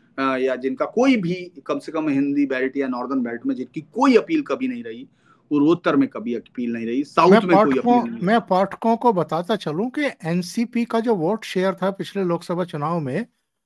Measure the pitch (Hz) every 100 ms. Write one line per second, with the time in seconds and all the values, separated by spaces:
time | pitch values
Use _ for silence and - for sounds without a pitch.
0 | _ - 135 131 131 127 131 131 151 220
1 | 269 247 170 180 180 - - 143 - 156
2 | 156 139 143 143 139 131 131 139 135 123
3 | 123 135 120 120 131 123 127 160 151 226
4 | 269 226 - 156 139 135 131 120 113 117
5 | 135 _ _ _ - 147 147 170 170 143
6 | 135 117 113 117 - - 120 117 113 127
7 | 147 - 170 214 185 180 214 131 240 240
8 | 240 - 175 226 - 185 190 - 226 226
9 | 247 185 156 160 175 208 165 151 247 302
10 | 277 - 160 175 175 - 233 233 233 226
11 | 226 208 156 214 - 190 185 185 190 190
12 | 165 196 180 170 - 175 175 151 151 175
13 | 139 147 247 _ _ _